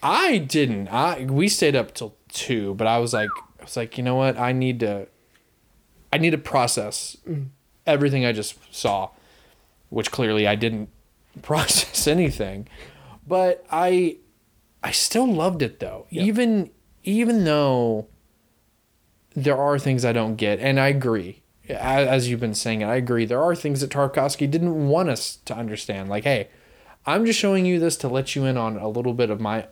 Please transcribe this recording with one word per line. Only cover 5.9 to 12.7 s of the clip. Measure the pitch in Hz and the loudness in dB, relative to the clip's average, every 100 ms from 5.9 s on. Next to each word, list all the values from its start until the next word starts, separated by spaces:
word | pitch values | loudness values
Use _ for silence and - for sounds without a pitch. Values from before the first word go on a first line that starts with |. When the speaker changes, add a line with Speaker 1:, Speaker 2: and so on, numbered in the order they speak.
| _ _ | _ _
Speaker 1:
I | 147 | 2
need | 165 | 2
to | 151 | 0
process | - 139 120 - 104 - - - - | 0 2 2 0 -4 -10 -12 -14 -8
Speaker 2:
Mm. | 156 135 - _ _ - | -8 -8 -14 _ _ 0
Speaker 1:
everything | 147 143 135 123 | 4 4 2 2
I | |
just | 107 104 - - | 0 -6 -10 -18
saw," | - 117 98 95 - _ _ _ _ _ _ _ | -4 0 0 -4 -12 _ _ _ _ _ _ _
which | 113 107 | -6 -4
clearly | - 117 107 104 | -2 0 2 2
I | 107 | 2
didn't | 117 110 107 _ _ _ | 0 -4 -8 _ _ _
<laughs> | _ - | _ -20
process | - 151 - - - - 151 | -4 -2 2 0 0 -2 0
anything. | 165 160 - 98 98 110 | 2 2 -2 -6 -8 -14